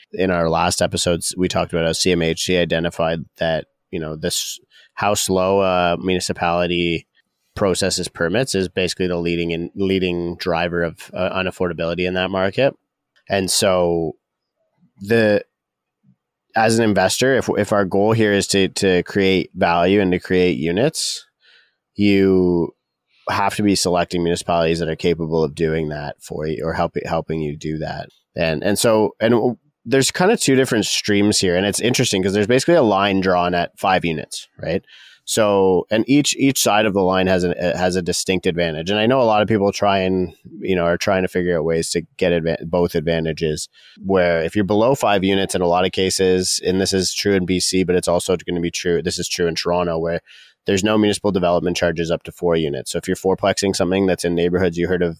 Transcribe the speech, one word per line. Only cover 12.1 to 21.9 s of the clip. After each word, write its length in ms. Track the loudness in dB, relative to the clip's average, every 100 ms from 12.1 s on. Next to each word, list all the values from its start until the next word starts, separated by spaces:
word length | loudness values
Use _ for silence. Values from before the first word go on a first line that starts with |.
that 160 | -2 -2
market. 460 | 0 -2 0 -2 -2 _ _ _ _ _
And 200 | -2 0
so 680 | 0 2 2 2 0 -2 -8 _ _ _ _ _ _ _ _
the, 440 | -2 2 4 2 0 _ _ _ _ _ _ _ _ _ _ 0
as 240 | 2 2
an 40 |
investor, 520 | 2 2 2 2 2 2
if, 140 | 0 -2
if 160 | 0
our 120 | 0 2
goal 280 | 2 2
here 200 | 4 4
is 140 | 2 2
to, 220 | 0 0
to 340 | 0 2 2
create 480 | 0 0 2 2 0
value 460 | -2 0 2 4 4
and 120 | 2
to 80 | 0
create 380 | 0 2 2 0
units, 680 | -2 0 0 -2 -6 -8 -14 _ _ _ _ _ _